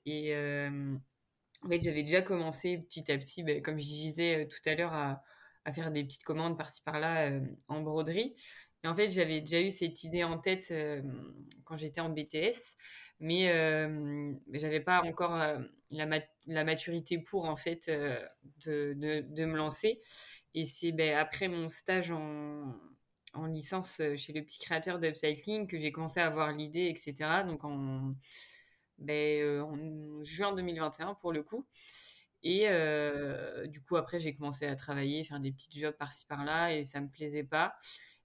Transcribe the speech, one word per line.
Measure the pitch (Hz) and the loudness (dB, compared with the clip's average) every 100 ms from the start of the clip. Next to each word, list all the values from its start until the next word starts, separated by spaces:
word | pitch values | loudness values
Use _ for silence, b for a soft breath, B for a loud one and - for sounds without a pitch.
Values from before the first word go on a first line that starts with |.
Et, | 147 151 151 | -4 -2 0
euh, | 147 147 143 143 143 139 135 - _ _ _ _ - | 0 0 0 -2 -2 -2 -4 -6 _ _ _ _ -10
en | 180 | 0
fait, | 170 | 2
j'avais | 170 151 | 2 0
déjà | 151 185 | 4 4
commencé | 190 175 160 156 180 170 | 4 0 0 -2 -2 -2
petit | - 165 156 | -4 -6 0
à | 139 | 0
petit, | 135 180 | 0 -4
ben, | 160 147 | 0 0
comme | 156 151 | 0 -4
je | |
disais, | 147 151 156 156 170 156 | -4 -4 -4 0 2 2
euh, | 151 | 0
tout | - 156 | -4 0
à | |
l'heure, | 156 170 | 2 0
à, | 156 139 139 B B B B | 0 0 -2 B B B B
à | 156 | -6
faire | 143 160 | -4 -2
des | 147 | 0
petites | 139 - | -2 -6
commandes | - 156 170 156 | -4 0 0 -2
par-ci, | 139 - | -6 -8
par-là, | 156 151 160 160 143 | -4 0 2 2 2
euh, | 139 135 - - | 2 -2 -8 -6
en | 156 | -4
broderie. | 151 156 160 185 262 B B B B _ | 0 0 2 0 0 B B B B _
Et | 165 | -2
en | |
fait, | 170 208 | 4 4
j'avais | 185 160 156 | 4 4 2
déjà | 151 170 | 2 4
eu | 196 | 4
cette | 190 170 165 | 2 -2 -2
idée | 165 175 | -2 0
en | 170 165 | 2 2
tête, | 190 190 185 | 2 0 0
euh, | 160 151 143 135 123 - - - - | -2 -2 -2 -4 -6 -10 -14 -16 -16
quand | - 156 | -10 -6
j'étais | 156 170 | -4 -2
en | 165 | -2
B | 151 147 | -2 -2
T | 156 | 2
S, | 202 233 - - B B B _ | 2 2 -6 -12 B B B _
mais, | 160 180 185 | 2 4 6
euh, | 165 160 156 156 151 143 147 147 139 - | 6 6 4 2 0 -2 -2 -4 -6 -6
mais | 147 | -4
j'avais | 151 151 | 0 2
pas | 170 180 | 6 6
encore, | 165 165 175 165 | 6 0 2 4
euh, | 151 139 - - _ | 2 0 -6 -12 _
la | 151 | -4
mat-, | 156 156 - _ 151 | 2 0 0 _ -2
la | 156 | 2
maturité | 160 156 175 170 - 170 | 2 2 0 -4 0 -4
pour, | - 196 | 0 0
en | 190 | 0
fait, | 202 170 165 165 | 0 -2 -2 0
euh, | 147 143 120 - - 135 - | 0 2 -2 -4 -14 -20 -10
de, | 156 147 143 143 | -2 0 0 0
de, | 151 151 | 0 0
de | 139 151 | -2 -2
me | 160 | 0
lancer. | 156 156 151 220 - B B B B _ | 2 0 2 2 2 B B B B _
Et | 160 | -4
c'est, | 151 - 170 | -2 0 0
ben, | 160 156 | 4 4
après | 151 156 - 190 | 4 2 0 0
mon | 170 160 | 0 -2
stage | - - 185 170 | -4 2 2 2
en, | 160 151 151 147 147 139 101 78 - _ _ - | -2 -2 -6 -6 -6 -8 -10 -14 -20 _ _ -12
en | 151 | -6
licence, | 160 156 143 185 185 - | -4 -2 -2 -2 -4 0
euh, | 151 143 | 0 0
chez | - | -4
le | 151 | -6
petit | 151 - | -6 -12
créateur | - 160 185 175 | -2 -2 0 0
d'upcycling | 165 156 151 147 208 214 196 | 0 2 0 0 -2 -2 -2
que | 170 | -2
j'ai | 151 | -2
commencé | 156 160 180 | -2 -2 2
à | |
avoir | 165 156 151 | 2 4 0
l'idée, | 151 151 165 175 | 0 -4 0 0
et | 160 | 0
cetera. | 151 143 156 180 | -6 -2 2 2
Donc, | 185 151 | 2 -4
en, | 147 139 135 131 135 135 B B B B B B B _ | -4 -2 -2 -2 -2 -4 B B B B B B B _
ben, | 147 151 151 147 | -2 2 4 4
euh, | 147 143 | 4 2
en | 156 147 156 156 151 151 | -2 -6 -6 -8 -8 -10
juin | 151 165 202 | -8 0 0
deux | 190 | 0
mille | 180 160 | -2 0
vingt | 156 156 | -2 -2
et | |
un, | 160 | -6
pour | - 175 | -2 -2
le | 156 | -2
coup. | - 233 - B B B B B B _ | -2 -8 -8 B B B B B B _
Et, | 170 190 214 | 0 4 6
euh, | 170 156 151 147 143 143 135 - - 156 | 6 4 4 2 0 -2 -4 -6 -6 -8
du | 147 | -10
coup, | - | 2
après, | 170 165 175 | 2 2 -2
j'ai | 156 | -2
commencé | 143 147 139 | -2 -4 -2
à | 143 | -2
travailler, | 139 151 139 139 151 | -2 -2 0 2 0
faire | 160 143 | -2 -4
des | 135 | -4
petits | 135 - 143 | -4 -12 -4
jobs | 151 | -4
par-ci, | 151 143 - | -2 -8 -8
par-là, | - 143 147 165 170 | -8 -4 0 2 4
et | 156 | 2
ça | 139 143 | -2 -4
me | 143 | -6
plaisait | - 151 147 | -6 -2 -2
pas. | 139 156 180 - B B B B | 0 2 2 0 B B B B